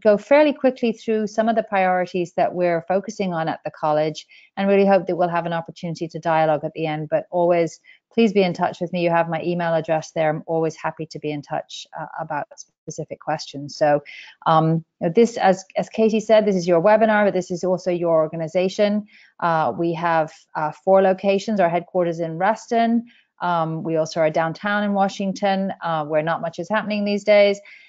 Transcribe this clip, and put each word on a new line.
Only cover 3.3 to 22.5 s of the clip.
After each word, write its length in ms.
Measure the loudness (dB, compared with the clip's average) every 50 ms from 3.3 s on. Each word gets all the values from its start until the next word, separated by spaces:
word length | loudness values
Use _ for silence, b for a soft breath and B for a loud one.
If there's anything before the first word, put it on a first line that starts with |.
| -4
on 160 | -4 -4 -4
at 100 | -6 -6 -10
the 60 | -12
college 560 | -10 -4 -2 0 0 0 0 -2 -4 -8 -14 b b b b b _
and 120 | -4 0 2
really 180 | 2 4 4
hope 220 | 4 4 2 2 0
that 80 | -2
we'll 120 | -2 -2 -2
have 200 | -2 -2 -4 -2
an 60 | -4
opportunity 540 | -6 -6 -10 -12 -10 -10 -10 -8 -8 -10 -10
to 120 | -10 -8
dialogue 440 | -4 0 2 2 2 2 2 0 -2
at 100 | -6 -6
the 120 | -6 -6
end, 240 | -6 -4 -6 -4 -4
but 160 | -4 -4 -4 -4
always 480 | -2 0 2 2 2 2 2 0 -4 -10 b b b b _ _ _
please 200 | 2 2 2 4
be 100 | 2 2
in 100 | 2 0
touch 260 | -2 -4 -4 -4 -6
with 120 | -8 -6 -4
me. 80 | -2
You 80 | 0 2
have 200 | 2 2 0 0
my 120 | -2 -4
email 320 | -4 -4 -4 -2 -2 0 0
address 380 | -2 0 0 -2 -2 -2 -4
there. 180 | -4 -2 0 0
I'm 140 | 0 -2 -4
always 300 | -4 -2 -2 0 -2 -4
happy 300 | -4 -6 -6 -6 -6 -10 -12
to 100 | -12 -10
be 140 | -8 -8
in 100 | -8 -8
touch, 460 | -8 -8 -8 -8 -8 -10 -14 -18 -18 -16 -14 -14
uh, 80 | -14 -12 -12 -12
about 260 | -10 -8 -8 -8 -8 -10 -14 -20
specific 640 | -20 _ _ _ _ -14 -12 -12 -12 -12 -14 -10
questions. 540 | -6 -6 -6 -4 -6 -10 -12 -12 -12 -12 -4
So, 280 | 0 2 2 2 2 0 B B B B B B B 0
um, 380 | 2 4 4 4 4 2 0 -2 _ _ _
this, 380 | -4 0 4 4 4 4 2 2
as, 260 | 2 2 2 2 -2 -6 _ -6
as 100 | -6 -4
Katie 320 | -2 0 0 2 2 0
said, 260 | 2 4 4 4 4
this 120 | 4 2 0
is 100 | 2 2
your 140 | 2 4
webinar, 440 | 6 4 4 6 4 4 4 4 2
but 80 | 2 2
this 160 | 0 -2 -4
is 140 | -6 -4 -2
also 260 | -2 -2 -2 -2 -2
your 320 | -2 -2 0 2 2 2
organization. 840 | 2 0 -2 -6 -8 -4 -2 -2 -2 0 0 0 0 2 0 -2 -4 b b b b b b -4
Uh, 340 | -2 0 0 2 0 0 -2
we 180 | -2 -2 -2 -2
have, 400 | -2 -2 0 2 2 0 -2 -6 -14 _ _ -8
uh, 180 | -6 -6 -6 -6 -4 _
four 180 | 4 4 6
locations, 600 | 6 4 2 0 0 0 0 0 -2 -2 0 0
our 80 | 2 2
headquarters 500 | 2 -2 -4 -4 -2 -2 -2 0 -2 -4
in 180 | -6 -6 -4 -2
Reston. 680 | -2 -2